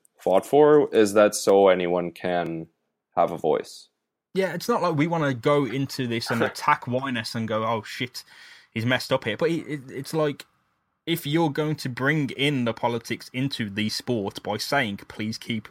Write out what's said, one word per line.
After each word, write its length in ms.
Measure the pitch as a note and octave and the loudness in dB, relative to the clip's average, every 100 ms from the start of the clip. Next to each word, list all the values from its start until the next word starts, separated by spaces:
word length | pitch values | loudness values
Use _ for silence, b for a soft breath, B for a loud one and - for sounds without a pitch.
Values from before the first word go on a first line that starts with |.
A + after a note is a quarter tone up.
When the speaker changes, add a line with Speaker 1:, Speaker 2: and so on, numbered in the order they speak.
| _ _ | _ _
Speaker 1:
fought 260 | F#2+ F#2+ | 0 2
for, 480 | - C#3+ D3 D3+ - | 4 6 8 8 6
is 200 | A2+ G#2 | 4 6
that 200 | G#2+ G#2 | 6 4
so 360 | - - G2 G2 | 4 4 8 8
anyone 420 | F#2 F2 F2 F2 | 6 2 0 -2
can 560 | - F2+ F2 E2 E2 E2 _ _ _ _ | -4 -2 -2 -2 -6 -10 _ _ _ _
have 160 | F2 E2+ | 0 0
a 60 | E2 | 0
voice. 500 | E2 C2+ - - - _ _ _ _ | 0 0 -2 -16 -20 _ _ _ _
Speaker 2:
Yeah, 180 | F#3 F#3 | -2 -2
it's 160 | E3+ - | -2 -2
not 140 | A#3 | 0
like 120 | F3 | 0
we 120 | D3+ E3 | 0 0
wanna 260 | E3+ C#3+ | 0 -2
go 320 | B2 D3 D3 | 0 2 2
into 400 | B2+ C3+ C3+ - | 0 -2 -4 -4
this 240 | B2 A2+ - | -4 -4 -2
and 140 | A#2+ | -2
Speaker 1:
<laughs> 0 | |
Speaker 2:
attack 420 | D3 - - D3 | -2 -2 0 0
Wyness 480 | - B2 C3+ A#2+ A2 | 0 -4 -2 -6 -6
and 140 | A#2 A2 | -6 -4
go, 160 | A2 | -2
"Oh 180 | A2 A2+ | -2 -4
shit, 420 | - - A#2+ - - b b b b | -6 -8 -8 -10 -20 b b b b
he's 140 | A2+ | -4
messed 260 | A#2+ B2+ - | 0 0 0
up 100 | C3 | -2
here." 140 | A#2 G#2 | -2 -2
But 120 | E3 | -2
he, 100 | E3 | -2
it, 200 | - D3 B2+ | -6 -10 -10
it's 240 | F3+ B2+ | -12 -6
like, 320 | D#3+ D3+ C#3 - _ _ _ _ _ | -2 -2 -4 -14 _ _ _ _ _
if 200 | - D#3+ | -6 -6
you're 240 | D3 D#3+ D#3+ | -2 0 0
going 260 | C#3 D3+ D3 | 0 -4 -4
to 120 | C#3 | -6
bring 420 | A#2+ C3+ D#3 C3 | -2 0 0 -2
in 340 | - C#3+ C3 | -2 0 0
the 80 | A#2 | -2
politics 560 | A2 A#2+ A#2 - A#2 - | -2 -4 -4 -6 -10 -8
into 360 | B2+ C3+ - G#2 | -4 -4 -4 -4
the 180 | G2 G#2+ | -4 -4
sport 540 | - - A#2 G2 - | -4 -4 -2 -4 -6
by 140 | G2 A2 | -6 -6
saying, 400 | - C#3+ A2+ G2 - | -2 -2 -2 -6 -10
"Please 300 | - G#2+ A2 | -8 -6 -6
keep 320 | - A2 - | -6 -8 -8